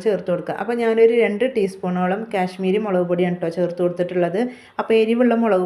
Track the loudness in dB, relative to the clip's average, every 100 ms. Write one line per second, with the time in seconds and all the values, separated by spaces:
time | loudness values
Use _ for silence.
0 | -2 -2 -2 -4 -4 -6 -4 -2 0 4
1 | 4 6 2 2 -2 0 -2 -2 -4 -2
2 | 0 -2 -4 -4 -4 -2 0 0 0 0
3 | 0 0 0 -2 -4 -2 -4 0 -2 -2
4 | -4 -2 -2 0 -4 -6 -14 -8 0 2
5 | 2 2 2 2 2 2